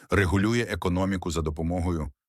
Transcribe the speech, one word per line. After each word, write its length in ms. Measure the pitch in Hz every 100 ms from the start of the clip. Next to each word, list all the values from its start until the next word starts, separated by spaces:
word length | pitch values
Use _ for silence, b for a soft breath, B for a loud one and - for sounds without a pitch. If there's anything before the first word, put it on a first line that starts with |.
| B
Регулює 520 | 92 95 98 104 120 113
економіку 600 | 92 92 90 95 95 90
за 120 | 82
допомогою 680 | 78 78 82 90 87 82 71 -